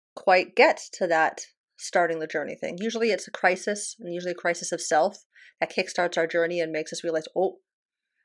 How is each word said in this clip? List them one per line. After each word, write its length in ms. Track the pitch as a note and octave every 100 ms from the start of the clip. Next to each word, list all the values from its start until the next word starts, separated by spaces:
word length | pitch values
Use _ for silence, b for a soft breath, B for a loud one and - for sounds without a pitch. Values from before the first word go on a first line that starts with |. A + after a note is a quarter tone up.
| _ -
quite 400 | - F#3 - -
get 240 | C#4+ - -
to 140 | - F3+
that 340 | D#3+ D#3 - - _ _ _
starting 420 | - F#3 E3+ E3
the 80 | D#3
journey 280 | D#3 C#3+ -
thing. 220 | D#3 F3
Usually 320 | A3 A#3 A3+
it's 160 | F#3+ -
a 40 |
crisis, 640 | - F3+ F#3 - G#3 - -
and 140 | F3
usually 180 | F3 F3+
a 40 | F3
crisis 360 | F3 E3+ -
of 100 | E3+
self 440 | - D#3 F#3 G3+ _ b b _
that 140 | - -
kickstarts 420 | F#3 - F3 F3
our 100 | E3
journey 320 | E3+ E3 F3
and 100 | D#3+
makes 220 | D#3 D#3+
us 100 | -
realize, 220 | E3+ D#3+ D#3 -
"Oh," 240 | F#3+ - _ _ _ _ _ _